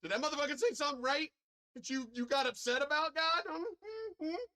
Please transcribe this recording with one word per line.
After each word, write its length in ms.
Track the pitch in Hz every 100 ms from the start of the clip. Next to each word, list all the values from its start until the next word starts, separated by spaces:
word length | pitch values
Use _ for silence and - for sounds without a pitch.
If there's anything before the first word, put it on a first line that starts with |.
Did 100 | 170
that 100 | 220
motherfucker 360 | 302 294 294 285
say 160 | 480
something 280 | 320 294 277
right 280 | 247 285 311 _ _ _ _ -
that 140 | 247
you, 180 | 262 247
you 120 | 240 240
got 220 | 277 254
upset 340 | - - 247
about, 320 | 285 302 320 302
God? 280 | 320 339 381
<laughs> 960 | 320 349 392 403 440 440 359 311 339 494